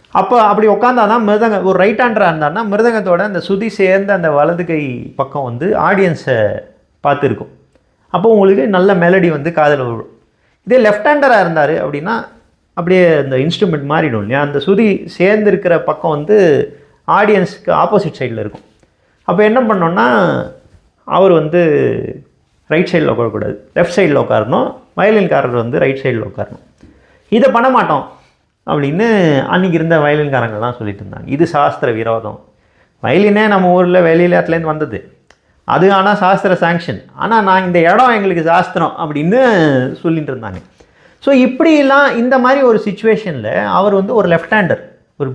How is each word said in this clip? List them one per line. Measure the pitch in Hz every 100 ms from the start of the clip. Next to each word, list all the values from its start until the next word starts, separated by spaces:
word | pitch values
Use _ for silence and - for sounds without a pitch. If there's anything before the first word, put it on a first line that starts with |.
| _
அப்போ | - - 247
அப்படி | 214 202 214
உட்காந்தாதான் | 202 240 247 202 240 214
மிருதங்க-, | 208 226 202
ஒரு | 185 180
ரைட் | 196 220
ஹேண்டரா | 247 214
இருந்தாருன்னா, | 190 160 151 180 226
மிருதங்கத்தோட | 202 233 226 185 175
அந்த | 208 185 -
சுதி | 196 220
சேர்ந்த | 208 190 190 202
அந்த | 196 165
வலது | 143 151 170
கை | 170 160 143 120 123 -
பக்கம் | 135 143
வந்து | 131 120 165 -
ஆடியன்ஸை | 165 196 190 151 - 120 104 - - _ _ _
பார்த்துருக்கும். | 143 139 139 107 - - _ _ _ _ _
அப்போ | 175 220
உங்களுக்கு | 220 190 202 254
நல்ல | 190 190
மெலடி | 190 170 190 175
வந்து | 151 147
காதுல | 170 147 147
விழும். | 123 113 - - _ _ _ _
இதே | - 254
லெஃப்ட் | 214 208 -
ஹேண்டரா | 294 277 226
இருந்தாரு | 175 160 147 160
அப்படின்னா, | 147 147 170 226 - - _ _ _
அப்படியே | - 175 185 175 156
அந்த | 139 131
இன்ஸ்ட்ருமெண்ட் | 147 - 185 156 139
மாறிடும் | 156 156 113
இல்லையா? | 101 135
அந்த | 143 143
சுதி | 139 196 226 185 - -
சேர்ந்திருக்கிற | 180 214 214 202 185 165
பக்கம் | - 151 170
வந்து | 151 151 208 180 135 123 - _ _ -
ஆடியன்ஸுக்கு | 170 214 208 175 - -
ஆப்போசிட் | 160 175 202 160 -
சைடுல | 127 113
இருக்கும். | 104 - - _ _ _ _ _
அப்போ | - 175
என்ன | 214 240
பண்ணோம்னா, | 233 202 165 180 226 226 175 131 - - _ _ _ _
அவர் | - 165 190
வந்து | 170 151 - 165 143 127 113 - 139 - _ _ _ _
ரைட் | 160 175
சைடுல | 170 147
உட்காரக்கூடாது, | 113 117 107 110 - -
லெஃப்ட் | - 170 -
சைடுல | 180 139
உட்காரணும், | 120 117 107 175 254 - _ -
வயலின்காரர் | 190 220 180 147 135
வந்து | 120 117 147
ரைட் | 147 135
சைடுல | 139 117
உட்காரணும். | 107 98 98 - _ _ - _ _ _ _
இதை | 214 262
பண்ண | 247 262
மாட்டோம் | 247 170 147 - - _ _ _ _ -
அப்படின்னு | 151 139 160 233 214 170 139 -
அன்னைக்கு | 175 185 165
இருந்த | 160 165
வயலின்காரங்கள்லாம் | 147 151 147 135 117 107 117 120
சொல்லிட்டு | 107 98
இருந்தாங்க. | 98 - -
இது | 139 165
சாஸ்திர | 147 147 - 135
விரோதம். | 110 113 113 104 110 _ _ _ _ _ _
வயலினே | 113 147 208 208 214
நம்ம | 196 180
ஊர்ல | 180 180 180 170
வெளியில | 165
இடத்துலேருந்து | 175 175 170 165
வந்தது, | 160 151 151 104 - _ _ _ _ _
அது | - 135 185
ஆனா | 196 190
சாஸ்திர | 208 185 190 202
சாங்ஷன், | 180 170 170 - 101 -
ஆனா | - 196 226
நான் | 196 190
இந்த | 185 175
இடம் | 165 208 254
எங்களுக்கு | 226 196 170
சாஸ்திரம் | 160 170 175 180 156 -
அப்படின்னு | 160 147 156 233 262 208 156 135 127
சொல்லிட்டு | - 175 160 147
இருந்தாங்க. | 127 110 92 - _ _ _ _ _
So, | - 277
இப்படிலாம் | 254 254 330 302 277 277 277 233
இந்த | 247 262
மாதிரி | 247 277
ஒரு | 254 220
சிச்சுவேஷன்ல | 208 190 220 214 190 139 107 156
அவர் | 104 95 202
வந்து | 196 196
ஒரு | 247 185
லெஃப்ட் | 165 -
ஹேண்டர், | 220 175 117 - _ _ _
ஒரு | 139